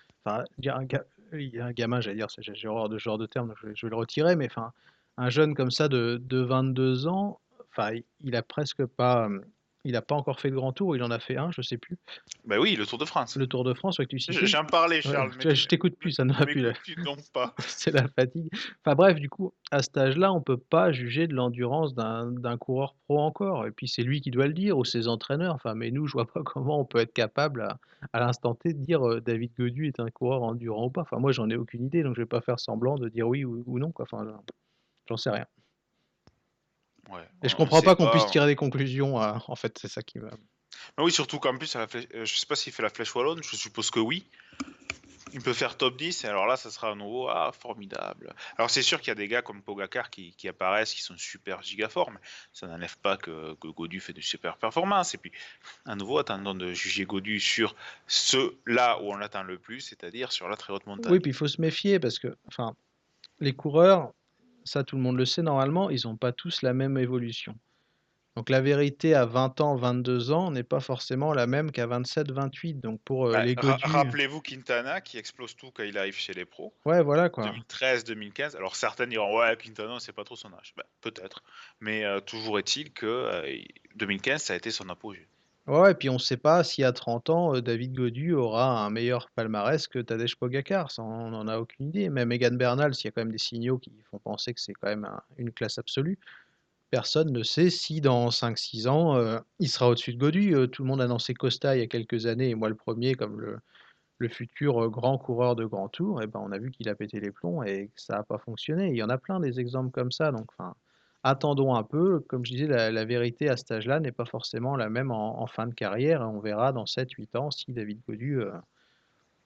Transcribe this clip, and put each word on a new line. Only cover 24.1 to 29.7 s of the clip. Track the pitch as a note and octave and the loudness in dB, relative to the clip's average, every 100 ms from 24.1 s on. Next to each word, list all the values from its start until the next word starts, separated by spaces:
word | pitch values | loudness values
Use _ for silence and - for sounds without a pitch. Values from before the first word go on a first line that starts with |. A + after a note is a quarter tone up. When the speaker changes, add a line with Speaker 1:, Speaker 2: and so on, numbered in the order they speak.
| D3 | 0
Speaker 1:
qui | C3+ | 0
doit | B2 C#3 | 2 2
le | |
dire, | D#3 G3+ D3+ | 2 2 2
ou | |
ses | A#2 A#2+ A2+ | 2 0 0
entraîneurs. | A#2 - C#3+ F3+ | -2 -2 -2 0
Enfin, | C#3+ A#2 | -2 -4
mais | A2 A#2 | -4 -2
nous, | C3+ D3 | -2 -2
je | |
vois | C3 A2+ | -2 -2
pas | F3 | -4
comment | D3 C#3 C3 D3+ | -6 -4 0 0
on | |
peut | C3 A#2 | 2 2
être | A2+ | 2
capable | - A2 - D3+ B2+ | 2 0 2 0 0
à, | G#2 B2 _ _ - | -6 -8 _ _ -6
à | A#2 | 0
l'instant | A#2+ B2 A#2+ | 2 2 0
T | A#2 E3+ | 0 -2
de | D3 | -2
dire, | C3+ D#3+ A#2+ | 2 2 4
euh, | A2+ | 2
David | A#2 A2+ A#2 A#2 | 0 0 -2 -2
Gaudu | B2 | -2